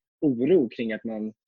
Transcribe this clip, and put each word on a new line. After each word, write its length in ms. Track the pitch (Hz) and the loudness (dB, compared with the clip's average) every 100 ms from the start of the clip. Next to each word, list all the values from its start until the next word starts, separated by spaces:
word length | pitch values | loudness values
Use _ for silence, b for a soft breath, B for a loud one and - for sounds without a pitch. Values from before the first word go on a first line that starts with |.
| _ _ | _ _
oro 480 | 151 117 139 180 113 | -2 0 4 4 2
kring 240 | - 113 | -4 -6
att 100 | 107 | -6
man, 300 | 117 107 107 _ | -8 -8 -8 _